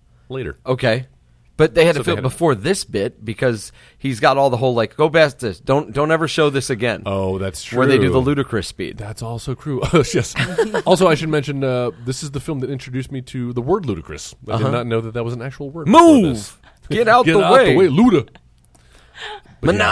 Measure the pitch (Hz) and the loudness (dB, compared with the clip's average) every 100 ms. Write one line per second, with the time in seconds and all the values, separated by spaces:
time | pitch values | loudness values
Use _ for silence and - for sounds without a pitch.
0 | _ _ - 131 101 71 - 131 127 113 | _ _ -14 -10 -10 -10 -4 -2 0 -2
1 | 131 _ _ _ _ - 120 170 165 147 | -4 _ _ _ _ 0 2 4 4 2
2 | - 170 131 - 165 117 120 196 - 107 | -2 -2 -4 0 0 0 -2 -4 -4 -4
3 | 104 - 110 110 131 113 - - - _ | -6 -6 -12 -4 -2 -2 -8 -20 -20 _
4 | 135 113 147 135 139 123 131 117 107 - | -8 0 2 4 2 2 0 0 -2 0
5 | 160 160 151 - 117 90 - 135 151 113 | 2 4 2 0 -8 -6 -2 0 0 -4
6 | 151 160 156 - 147 135 127 120 123 98 | 0 0 0 0 0 0 -4 -4 -4 -4
7 | 98 98 95 95 95 87 - 117 131 135 | -4 -2 -2 -4 -6 -10 -6 0 2 4
8 | - 131 131 143 131 110 - - 85 - | 2 2 0 -2 -2 -6 -6 -10 -10 -10
9 | 104 104 117 117 - 123 151 131 - 175 | -14 -12 -10 -10 -10 -10 -8 -4 2 2
10 | 135 143 - - 127 175 220 214 - 180 | 2 -2 -4 -6 -4 -2 -2 -2 0 2
11 | 185 156 160 151 143 139 135 127 123 113 | 4 2 0 -2 -4 -4 -2 -2 -4 -6
12 | 120 131 151 139 147 147 127 135 131 127 | -10 -8 -10 -10 -8 -6 -6 -8 -8 -10
13 | 127 139 127 131 120 120 123 202 151 87 | -8 -12 -10 -8 -6 -6 -2 -2 -2 -6
14 | 80 73 - - - 110 117 117 120 113 | -8 -14 -16 -18 -6 -2 0 -2 -2 -4
15 | 113 117 117 120 127 131 143 165 156 285 | -4 -6 -6 -8 -12 -12 -12 -6 4 8
16 | 339 285 170 117 104 - _ _ - 208 | 10 8 4 -2 -8 -18 _ _ -4 0
17 | 226 240 208 202 185 254 208 151 185 139 | 4 4 4 2 6 6 6 4 4 4
18 | 240 170 - - _ _ _ _ _ _ | 4 4 0 -12 _ _ _ _ _ _
19 | _ - - - - - - 196 208 | _ -18 -16 -16 -20 -4 -2 0 0